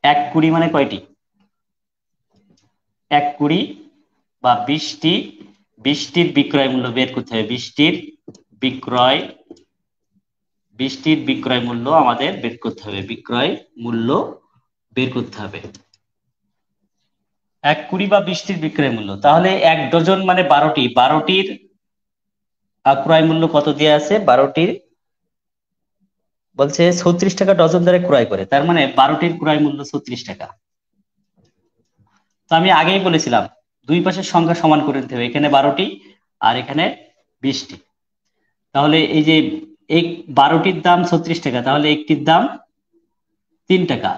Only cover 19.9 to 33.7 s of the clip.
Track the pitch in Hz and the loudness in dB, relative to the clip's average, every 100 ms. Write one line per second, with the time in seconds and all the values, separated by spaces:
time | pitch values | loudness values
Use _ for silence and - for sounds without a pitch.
19.9 | 170 165 190 185 180 180 143 151 147 123 | 0 2 0 2 0 2 2 2 0 0
20.9 | 127 131 151 156 185 196 - _ _ _ | 2 2 2 0 -2 -2 -8 _ _ _
21.9 | _ _ _ _ _ _ _ _ _ 135 | _ _ _ _ _ _ _ _ _ 0
22.9 | 139 156 160 160 160 165 151 151 143 151 | 2 4 4 4 2 2 2 0 2 4
23.9 | 147 147 208 175 127 139 156 180 - _ | 2 2 0 4 4 4 0 -2 -2 _
24.9 | _ _ _ _ _ _ _ _ _ _ | _ _ _ _ _ _ _ _ _ _
25.9 | _ _ _ _ _ _ - 143 - 175 | _ _ _ _ _ _ -2 -2 2 2
26.9 | 175 175 175 190 185 196 180 160 175 175 | 2 0 2 0 0 2 4 4 4 4
27.9 | 180 180 139 113 98 95 139 170 170 135 | 2 2 2 2 -4 0 0 2 2 2
28.9 | - 135 156 170 165 151 151 147 139 139 | 2 2 2 -2 -2 -2 0 0 -2 -8
29.9 | 139 - 120 - 98 - - _ _ _ | -10 -10 -12 -12 -14 -16 -20 _ _ _
30.9 | _ _ _ _ _ _ _ _ _ _ | _ _ _ _ _ _ _ _ _ _
31.9 | _ _ _ _ _ _ 165 185 165 170 | _ _ _ _ _ _ 0 4 4 4
32.9 | 190 185 160 151 117 95 _ _ | 0 2 0 0 -2 -2 _ _